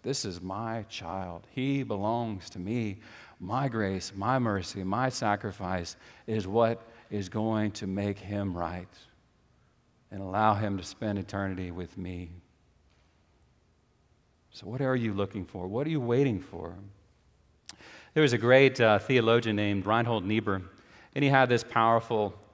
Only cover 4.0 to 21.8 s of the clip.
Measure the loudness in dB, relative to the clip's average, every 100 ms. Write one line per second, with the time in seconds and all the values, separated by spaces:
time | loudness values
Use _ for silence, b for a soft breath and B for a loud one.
4 | -6 -4 0 0 0 0 -4 -6 -4 -2
5 | -2 -2 0 0 -2 -6 -4 -4 -4 -12
6 | B B -6 -4 0 2 2 0 -8 B
7 | B -8 -4 -4 0 0 -2 -4 -6 -4
8 | -4 -4 -6 -6 -4 -4 -4 -6 -12 -20
9 | -20 _ _ _ _ _ _ _ _ _
10 | _ -12 -4 2 4 4 0 -4 -6 -8
11 | -4 -4 -4 -4 -4 -4 -8 -8 -12 -10
12 | -10 -8 -12 -16 -20 _ _ _ _ _
13 | _ _ _ _ _ _ _ _ _ _
14 | _ _ _ _ _ -16 -8 -2 0 2
15 | 0 0 -2 -4 -8 -8 -6 -4 -2 -2
16 | 2 4 4 0 -6 -12 -12 -12 -18 -20
17 | _ _ _ _ _ _ -20 B B B
18 | B 4 4 4 8 8 8 6 4 4
19 | 4 4 6 4 4 0 0 0 2 2
20 | 2 -2 0 0 0 -4 -6 B B B
21 | B 0 4 6 6 4 2 4